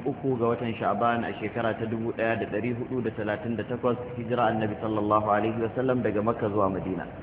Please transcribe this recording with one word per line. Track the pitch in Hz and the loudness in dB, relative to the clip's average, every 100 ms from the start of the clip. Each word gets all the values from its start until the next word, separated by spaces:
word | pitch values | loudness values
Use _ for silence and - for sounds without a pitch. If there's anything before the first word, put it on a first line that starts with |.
| 139 | 0
uku | 139 139 123 | -2 0 2
ga | 117 117 | 2 2
watan | 120 107 | -2 0
Sha'ban | 98 104 117 120 92 | 0 2 2 2 0
a | 101 | -4
shekara | 107 120 113 107 | -4 -2 0 0
ta | |
dubu | 113 110 113 - | -2 -2 -2 0
ɗaya | 113 113 | 0 0
da | 101 | 0
ɗari | 104 117 117 | -2 -2 -2
hudu | 120 127 | -4 -2
da | 110 | -2
talatin | 110 104 104 113 113 | -2 -2 -2 -2 -4
da | 104 | -4
takwas | 120 123 117 - - | -2 0 0 -4 -6
hijira | 113 120 113 | -2 2 2
Annabi | 110 107 104 | 2 0 -2
sallallahu | 113 107 104 107 107 | -2 0 4 4 4
alaihi | 104 110 113 | 4 2 0
wasallam | 113 127 131 127 | -2 0 2 2
daga | 113 101 | 2 2
Makka | 107 117 113 | 0 0 0
zuwa | 104 98 | 2 2
Madina, | 95 87 90 - - | 2 -2 -4 -6 -10